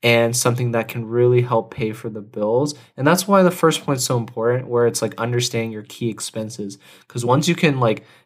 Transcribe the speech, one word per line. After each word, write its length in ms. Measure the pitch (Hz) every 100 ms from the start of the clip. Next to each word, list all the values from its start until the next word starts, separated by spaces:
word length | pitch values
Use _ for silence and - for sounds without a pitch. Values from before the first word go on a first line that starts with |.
and 340 | 120 117 117 120
something 360 | 123 120 120
that 160 | 113 110
can 180 | 120 110
really 340 | 120 123 123
help 300 | 123 117 -
pay 200 | - 110
for 180 | 107 117
the 100 | 104
bills. 540 | 101 110 104 120 147 147 - -
And 100 | 139
that's 200 | 180 196
why 140 | 196
the 80 | 180
first 320 | 180 165 156
point's 200 | - 135
so 140 | - 127
important, 500 | 110 - 117 127 123
where 180 | 120 117
it's, 140 | 113
like, 140 | 113 -
understanding 540 | 117 123 123 117 113
your 140 | 107
key 260 | 104 - 120
expenses. 680 | 104 - 113 110 - 101 98 - - _
'Cause 160 | 120
once 220 | 120 135 151
you 60 |
can, 240 | 170 160 131
like, 260 | 120 110 - _